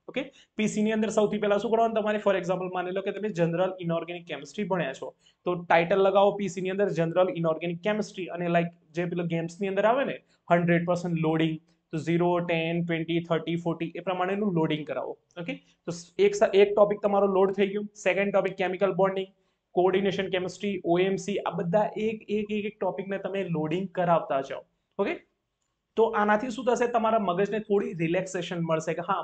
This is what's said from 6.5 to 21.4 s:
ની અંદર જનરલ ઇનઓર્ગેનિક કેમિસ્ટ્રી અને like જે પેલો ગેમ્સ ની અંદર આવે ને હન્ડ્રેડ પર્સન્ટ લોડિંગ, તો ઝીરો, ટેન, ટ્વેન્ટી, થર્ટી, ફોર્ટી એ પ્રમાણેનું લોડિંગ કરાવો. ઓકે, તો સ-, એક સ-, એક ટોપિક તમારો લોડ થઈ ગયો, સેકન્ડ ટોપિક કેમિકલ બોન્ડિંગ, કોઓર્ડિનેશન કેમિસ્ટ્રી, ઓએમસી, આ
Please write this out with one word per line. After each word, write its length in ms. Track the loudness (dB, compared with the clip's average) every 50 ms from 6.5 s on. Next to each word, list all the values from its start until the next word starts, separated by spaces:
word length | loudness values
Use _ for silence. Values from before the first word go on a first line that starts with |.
| -4 -4
ની 80 | -4 -4
અંદર 200 | 0 0 0 0
જનરલ 400 | 0 0 0 2 2 2 2 2 0
ઇનઓર્ગેનિક 460 | 0 0 0 0 -2 -4 -6 -6 -4
કેમિસ્ટ્રી 440 | -2 -2 -2 -2 -4 -6 -8 -10 -8
અને 200 | -8 -6 -4 -2
like 280 | 0 2 0 0 -2 -6 _ _ _
જે 140 | -6 -6 -4
પેલો 180 | -4 -2 -4 -2
ગેમ્સ 380 | -2 -2 -2 -4 -4 -6 -4
ની 60 | -4
અંદર 180 | -2 0 2 4
આવે 180 | 4 4 2 0
ને 120 | -2 -4 -8 _ _ _ _ _ 2
હન્ડ્રેડ 340 | 2 2 4 4 2 2 2
પર્સન્ટ 340 | 0 -2 0 -2 -2 -2 0
લોડિંગ, 360 | 0 2 2 2 2 0 0 -4 _ _ _ _ _ _ -8
તો 80 | -6 -2
ઝીરો, 240 | 0 0 2 2 2 2 0
ટેન, 420 | 0 -2 -2 -2 0 0 -2 -2 -2
ટ્વેન્ટી, 360 | -2 -2 -2 -2 -2 -2 -2
થર્ટી, 360 | 0 0 -2 -2 -2 -2 -4
ફોર્ટી 360 | -4 -2 -4 -4 -4 -6 -8 -8
એ 40 | -8
પ્રમાણેનું 540 | -6 -4 -2 -2 -2 -2 -2 -2 -2 0 0
લોડિંગ 320 | 2 0 0 0 -4 -4
કરાવો. 300 | -6 -6 -6 -6 -8 -10 -12 _ _ -14 -12
ઓકે, 140 | -10 -10 -10 -12 _ _ _ _ -10
તો 40 | -10
સ-, 220 | -10 -10 -12 -6 _
એક 180 | 2 2 4 4
સ-, 180 | 4 2 4 6
એક 200 | 6 6 6 6
ટોપિક 280 | 4 4 4 2 0
તમારો 260 | 0 0 2 2 2
લોડ 260 | 4 4 4 2 2 2
થઈ 140 | 2 0
ગયો, 160 | 0 0 -4 -6 -8 -8
સેકન્ડ 380 | -2 0 0 2 2 2 2 2
ટોપિક 220 | 2 0 0 -2
કેમિકલ 380 | -2 -2 -2 0 0 0 0 2
બોન્ડિંગ, 360 | 2 2 2 0 -2 -6 -8 _ _ _ _ _ _ _ _ 2
કોઓર્ડિનેશન 540 | 4 4 4 4 4 2 2 0 0 -2 -2
કેમિસ્ટ્રી, 520 | -2 -2 -2 -4 -6 -6 -4 -4 -4 -2 0
ઓએમસી, 520 | 2 2 4 4 2 0 -2 -2 -4 -4
આ 140 | -4